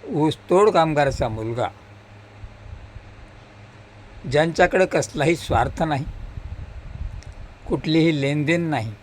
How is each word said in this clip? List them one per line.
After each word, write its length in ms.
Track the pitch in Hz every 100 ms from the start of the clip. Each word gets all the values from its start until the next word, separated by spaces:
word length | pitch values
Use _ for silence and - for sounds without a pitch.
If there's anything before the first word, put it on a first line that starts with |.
| -
ऊसतोड 560 | 185 156 - - 180 208
कामगाराचा 580 | 165 160 147 139 - 127
मुलगा, 400 | 110 110 117 104 - - - - - - - - - - - - - - - - - - - - - - - - - 123
ज्यांच्याकडे 540 | 143 165 160 180 190 185
कसलाही 500 | 170 - - 143 170
स्वार्थ 480 | - 120 127 -
नाही, 220 | 160 139 147 - - - - - - - - - - - - - - - -
कुठलीही 540 | 151 156 160 165 147
लेनदेन 480 | 139 147 143 170 165
नाही 240 | 139 110 104